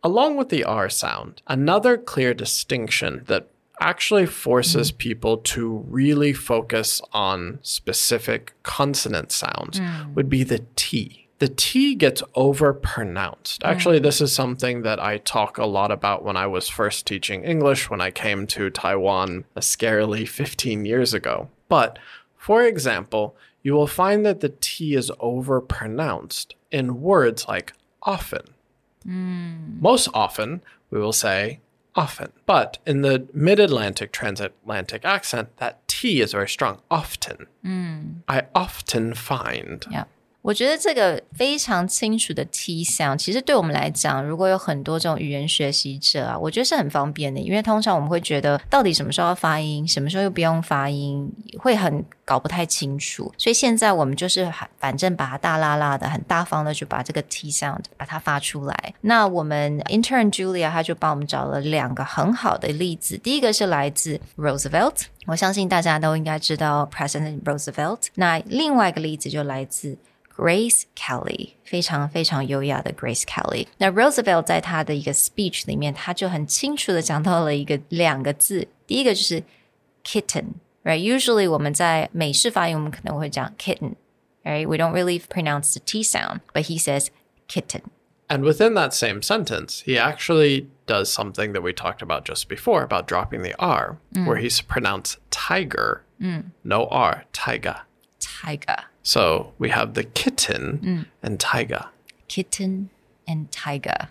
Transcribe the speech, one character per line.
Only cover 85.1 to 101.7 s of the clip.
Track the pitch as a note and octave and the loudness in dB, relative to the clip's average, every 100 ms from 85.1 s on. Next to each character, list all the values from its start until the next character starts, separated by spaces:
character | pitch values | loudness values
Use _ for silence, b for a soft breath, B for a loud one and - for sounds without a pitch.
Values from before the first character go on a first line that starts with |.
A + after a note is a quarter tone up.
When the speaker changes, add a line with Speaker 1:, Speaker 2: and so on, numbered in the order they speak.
| F3 | 0
Speaker 2:
pronounce | - - D#3+ D3 D3 | -4 -4 -2 0 -2
the | - | -4
T | - G#3+ | -4 -4
sound, | A3 - G1+ - - | -2 -2 -4 -8 -6
but | - | -4
he | D#3 E3 | -2 -2
says | D#3 C#3 - b _ _ _ | 0 0 -2 b _ _ _
kitten. | - - - - _ _ _ _ | -8 -6 -10 -12 _ _ _ _
Speaker 1:
And | D3 | 0
within | C3+ D3+ A3 | 2 6 4
that | G#3+ D3 | 4 0
same | - A#2 G#2 | 0 -2 -2
sentence, | - A3 F#3 G2+ D2+ - | 0 0 0 -4 -6 -10
he | - B2 | 0 4
actually | B2 - - D#3+ D3 C#3 C#3 _ - | 4 2 2 4 6 4 -2 _ -2
does | G#2+ G2 | 0 2
something | - G#2+ F#2 G#2+ | -2 -4 -4 -4
that | G2+ | -2
we | F2+ | -4
talked | F2 F2+ - | -4 -6 -6
about | E2 D#2+ | -4 -4
just | - - - | -4 -8 -6
before, | - - G3 | -6 2 2
about | C3+ G2 D#2+ | 2 -2 0
dropping | F2+ G2+ A2+ | -2 -2 -4
the | - - | -6 -2
R, | F3+ C3 A#1 D#3 _ | 0 2 0 -6 _
Speaker 2:
Mm. | F3+ F3+ | -2 0
Speaker 1:
where | A2+ | 0
he's | A#2 - | 2 -2
pronounced | - - A2 G2 - - _ | -2 -2 0 -2 -6 -10 _
tiger, | - - F3+ D#3+ - G#1+ - _ _ | -6 -2 -2 -2 -2 -2 -2 _ _
Speaker 2:
Mm. | F#3 E3+ - - | -6 -4 -8 -14
Speaker 1:
no | - G#2 A#2 | -2 0 2
R, | - G#2+ - - | 2 2 2 -6
tiger. | - - A#2+ A2+ - - _ _ _ | -8 -4 -4 -4 -8 -12 _ _ _
Speaker 2:
Tiger. | - - E3 D3 - - - _ | -10 -10 -10 -10 -4 -4 -6 _
Speaker 1:
So | - - F#2 D#2+ - - | 0 2 4 2 -2 -4
we | A#2+ | -2
have | A2 A2 | 0 -2
the | A2 | -2
kitten | A#2 - - C4 - - C3+ D3 | -6 -2 -2 -2 -2 -2 -4 -4
Speaker 2:
Mm. | F#3 F3 D#3 _ | -4 -4 -6 _
Speaker 1:
and | - G#2 | -8 -4
tiger. | - - A2+ | -2 -2 -2